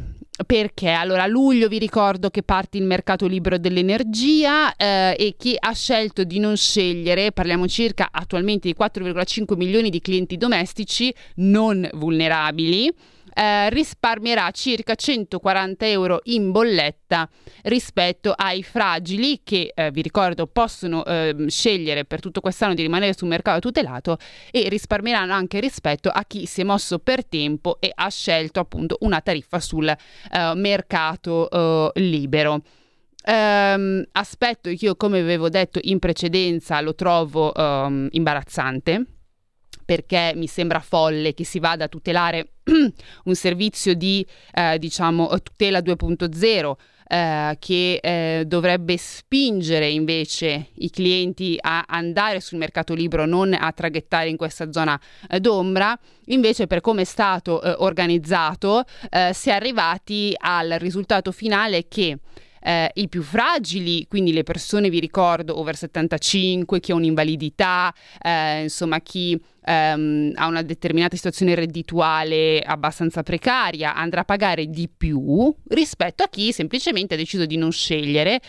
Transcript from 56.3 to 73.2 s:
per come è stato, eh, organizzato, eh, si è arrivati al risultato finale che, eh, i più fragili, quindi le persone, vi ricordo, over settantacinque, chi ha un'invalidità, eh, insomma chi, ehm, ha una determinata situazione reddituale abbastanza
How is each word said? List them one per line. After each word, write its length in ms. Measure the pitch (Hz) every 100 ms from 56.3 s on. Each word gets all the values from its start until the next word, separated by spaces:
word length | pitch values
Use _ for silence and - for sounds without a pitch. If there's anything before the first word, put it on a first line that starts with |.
| 262 220 214 190
per 160 | 170
come 180 | 226 214
è 60 | 185
stato, 560 | - 208 185 - 165
eh, 120 | 180 -
organizzato, 1080 | 185 170 175 170 156 180 160 175 196 220 254 - 226
eh, 220 | 175 180
si 160 | 185 -
è 40 |
arrivati 840 | 202 226 226 165 180 - 208 208 -
al 400 | 170 175 165 165
risultato 540 | 175 180 190 202 190
finale 560 | 180 214 202 220 175 170
che, 300 | - 175 139 - - - -
eh, 300 | - 170 160
i 160 | - 202
più 140 | 180
fragili, 840 | 143 208 254 339 175 180 175 170 -
quindi 280 | 208 180
le 80 | 160
persone, 480 | 156 170 - 208 202
vi 100 | 170
ricordo, 580 | 160 - 175 170 160 156
over 180 | 156 160
settantacinque, 1000 | 165 170 160 156 - 196 185 180 175 185
chi 120 | -
ha 20 | 170
un'invalidità, 1000 | 165 156 156 160 151 - 185 180 180 - - -
eh, 420 | - 165 156 151
insomma 360 | 156 - 170 160
chi, 400 | - 185 175 165 - _ -
ehm, 640 | 160 156 151 151 151 147
ha 120 | - 160
una 160 | 165
determinata 520 | 165 165 175 160 175
situazione 400 | 175 185 - 185
reddituale 1080 | 170 165 160 160 165 160 156 160 160 160 156
abbastanza 640 | 143 156 147 - 165 165